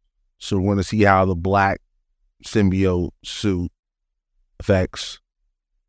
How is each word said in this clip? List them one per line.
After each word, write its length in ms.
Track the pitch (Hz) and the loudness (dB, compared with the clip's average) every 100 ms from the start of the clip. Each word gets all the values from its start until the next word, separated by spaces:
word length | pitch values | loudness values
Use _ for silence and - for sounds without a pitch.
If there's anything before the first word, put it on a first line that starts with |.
| _ _ _ _ | _ _ _ _
So 200 | - 98 | -6 -2
we're 140 | 95 | 0
gonna 100 | 101 | 0
see 200 | 90 110 | -2 2
how 240 | 101 95 95 | 4 4 4
the 80 | |
black 460 | 87 92 98 98 - _ _ _ _ _ _ | 0 0 2 0 -2 _ _ _ _ _ _
symbiote 680 | - 113 98 92 95 90 85 - | -6 0 0 2 0 0 -4 -8
suit 480 | - - 107 90 87 - _ _ _ _ _ _ _ _ | -16 -6 -2 -2 -4 -10 _ _ _ _ _ _ _ _
affects 640 | - 95 90 - - - _ _ _ _ _ _ | 0 0 0 -6 -14 -16 _ _ _ _ _ _